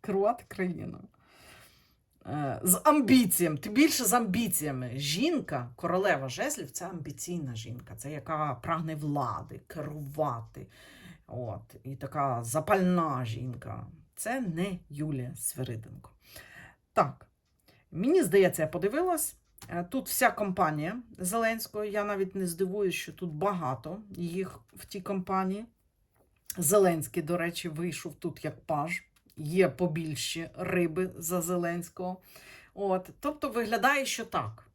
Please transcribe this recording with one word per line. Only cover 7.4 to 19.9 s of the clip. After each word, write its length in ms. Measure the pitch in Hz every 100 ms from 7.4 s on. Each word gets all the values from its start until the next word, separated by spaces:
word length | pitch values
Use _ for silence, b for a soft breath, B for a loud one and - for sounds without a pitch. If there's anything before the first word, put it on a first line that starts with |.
| 139
жінка. 420 | 113 113 123 - -
Це 140 | 139
яка 440 | 147 - 156 151
прагне 400 | 127 - 165 160
влади, 680 | 156 151 143 123 - - - _
керувати. 1000 | 160 143 151 139 147 147 117 113 - 127 B B B B B -
От, 500 | 123 120 98 - -
і 140 | 131 135
така 480 | 135 151 139 120
запальна 800 | 117 160 - 196 180 180 160 131
жінка. 640 | 117 113 127 123 - - - - -
Це 260 | - 214 262
не 380 | 220 160 196 180 -
Юлія 460 | 143 151 139 123 -
Свириденко. 760 | - - 127 117 113 104 - _ B B B B B B _
Так, 340 | - 151 - - _ _ _ _ b b
мені 320 | 160 233 370
здається, 400 | 214 196 180 175
я 60 | 156
подивилась. 680 | 175 190 269 370 330 - - _ - -
Е, 160 | 170
тут 240 | 175